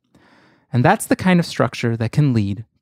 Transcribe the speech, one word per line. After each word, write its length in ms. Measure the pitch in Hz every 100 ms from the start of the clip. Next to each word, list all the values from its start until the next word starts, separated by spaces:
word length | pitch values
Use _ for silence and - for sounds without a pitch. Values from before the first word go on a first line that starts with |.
| _ _ _ _ _ _ _
And 120 | 120 139
that's 220 | 214 -
the 100 | 262
kind 200 | 185 180
of 80 | 165
structure 520 | - 120 - 120 117
that 160 | 113
can 180 | - 147
lead 300 | 117 101 101 113 _